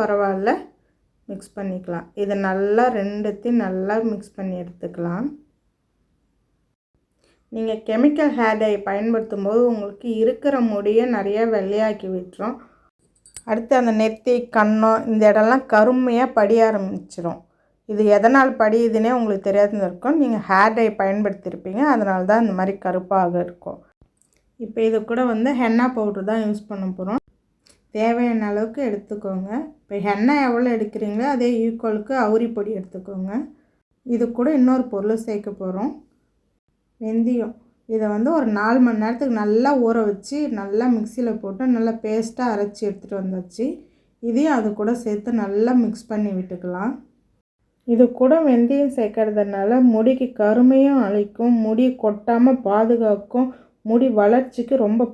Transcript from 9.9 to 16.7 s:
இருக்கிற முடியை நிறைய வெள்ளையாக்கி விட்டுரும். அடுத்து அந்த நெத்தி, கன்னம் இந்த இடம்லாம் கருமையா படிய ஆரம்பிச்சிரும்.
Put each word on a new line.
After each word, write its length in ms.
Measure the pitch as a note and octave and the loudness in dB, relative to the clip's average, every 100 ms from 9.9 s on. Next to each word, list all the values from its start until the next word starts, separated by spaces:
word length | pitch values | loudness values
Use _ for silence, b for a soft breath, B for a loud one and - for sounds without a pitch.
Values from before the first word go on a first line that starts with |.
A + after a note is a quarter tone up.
| G3+ A#3+ A3 | -10 -6 0
இருக்கிற 340 | A3+ A#3 C#4+ C4+ A3+ | 0 0 0 0 0
முடியை 320 | G3+ G3+ A3 B3 | 0 0 2 2
நிறைய 260 | A3 G3 G#3 A3+ | -2 -2 0 0
வெள்ளையாக்கி 560 | G#3+ F#3+ G#3 A3 G#3+ F#3+ | 0 0 0 -2 -2 -6
விட்டுரும். 420 | F#3 F#3 - G#3+ - b b b _ _ _ - - A#3 | -8 -8 -10 -8 -8 b b b _ _ _ -16 -10 -4
அடுத்து 220 | A3 A3+ B3+ | -4 2 2
அந்த 140 | A#3 G#3+ | 2 2
நெத்தி, 340 | A3 A3 B3+ A#3+ A#3+ A3+ | 0 -2 0 0 0 2
கன்னம் 500 | G#3 A3 A3 A3 A#3 | 2 4 2 2 0
இந்த 140 | A3 G#3+ | 4 4
இடம்லாம் 340 | G#3 A3 C4 C4 | 6 4 2 2
கருமையா 520 | G#3+ A3 B3+ B3+ A#3+ B3 A#3 | 4 4 4 2 2 0 2
படிய 280 | G#3 A3+ | 4 4
ஆரம்பிச்சிரும். 680 | A3+ | 4